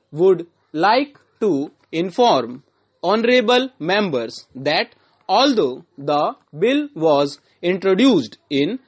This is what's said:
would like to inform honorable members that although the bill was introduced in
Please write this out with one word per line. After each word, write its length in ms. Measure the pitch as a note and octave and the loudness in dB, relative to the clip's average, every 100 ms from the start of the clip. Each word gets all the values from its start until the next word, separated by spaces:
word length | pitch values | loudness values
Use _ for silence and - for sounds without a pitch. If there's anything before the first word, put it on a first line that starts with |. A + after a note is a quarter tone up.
| _ | _
would 360 | D3 F#3+ F3 E3+ _ _ | 0 2 2 -2 _ _
like 460 | D#3 F#3+ B3+ C#4+ - _ _ | -2 0 2 -2 -8 _ _
to 300 | G#3+ C#3 D3+ - _ | -2 -2 -4 -12 _
inform 720 | D#3+ F#3 F3 A#3+ C#3+ A#2 C3 - _ _ _ | -6 -4 0 2 2 -2 -10 -20 _ _ _
honorable 640 | E3+ A3 A#3 B3 A3 B3 C4 - | -2 0 2 2 2 0 0 -6
members 720 | D#3 G3+ G3 B2+ A#2 - - B2+ | -4 -2 -2 -4 -6 -12 -18 -8
that 400 | C#3 E3+ A#3+ _ _ _ - | -2 -2 -4 _ _ _ -2
although 560 | G3 C#4+ A3 C#3 C#3 - - | 2 2 2 -2 -4 -14 -10
the 380 | C#3+ D3 F3+ C4+ _ D3 | -4 -2 -2 -6 _ -4
bill 320 | A3+ C#4+ C#4+ D#3+ | -2 0 -4 -2
was 440 | D#3+ C#3+ C#3+ - _ _ | 2 2 0 -6 _ _
introduced 760 | F3 F#3 F#3+ F#3+ C4+ F#3 G#2+ - - | -4 -2 0 2 4 2 -2 -10 -6
in 300 | C#3 D3+ B3+ | -2 -2 -4